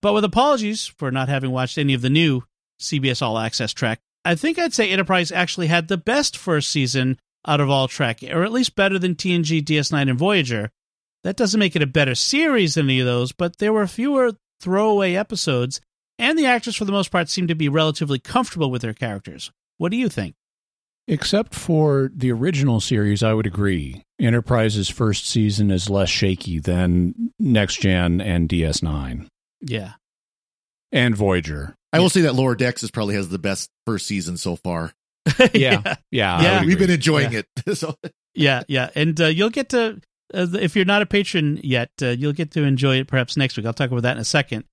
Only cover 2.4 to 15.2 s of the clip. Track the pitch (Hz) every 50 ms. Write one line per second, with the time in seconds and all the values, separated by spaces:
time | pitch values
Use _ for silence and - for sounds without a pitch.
2.4 | 120 _ _ _ _ _ _ _ - - - 147 131 135 123 - 143 120 110 113
3.4 | 113 113 - - 127 107 - - - 117 110 - _ _ _ _ _ 175 175 160
4.4 | - 311 330 349 349 330 - - 220 196 185 190 190 - 190 180 175 160 175 180
5.4 | 180 175 - - 175 156 165 170 170 160 202 175 - - 233 285 294 - - -
6.4 | - - 170 151 143 - - 151 135 123 123 135 127 131 131 - _ _ _ _
7.4 | _ - 139 143 147 135 139 139 135 131 - - 147 120 110 - - - - 165
8.4 | 175 208 226 247 254 - - - 196 196 190 196 180 185 175 - - 190 175 175
9.4 | 165 151 160 160 147 151 156 151 143 - - 147 139 135 127 123 156 190 208 190
10.4 | 147 123 123 110 104 113 _ _ _ _ _ _ _ _ _ _ _ 175 196 -
11.4 | 247 202 196 220 208 185 151 175 151 139 127 160 147 135 127 - - - - 277
12.4 | 320 320 277 233 196 160 143 165 151 135 131 127 127 123 120 120 123 127 - _
13.4 | 175 175 175 _ 202 208 220 214 208 185 - - 233 285 285 269 254 240 220 _
14.4 | _ _ _ _ - 180 185 196 214 220 214 202 196 185 175 185